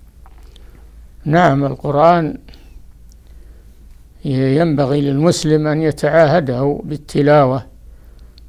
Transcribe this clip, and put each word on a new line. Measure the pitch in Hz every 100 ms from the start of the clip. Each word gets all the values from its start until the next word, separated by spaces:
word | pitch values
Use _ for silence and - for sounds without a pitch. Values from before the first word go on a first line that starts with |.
| - - - - - - - - - - - - 151
نعم، | 165 170 139 139
القرآن | 131 147 143 165 175 156 - - - - - - - - - - - - - - - - - - - 147
ينبغي | 131 135 139 170 143 131 147
للمسلم | 139 139 165 170 156 151 151
أن | 151
يتعاهده | 160 156 151 160 156 165 135 123 139 185
بالتلاوة، | 190 147 - 151 143 147 131 131 - - - - - - - -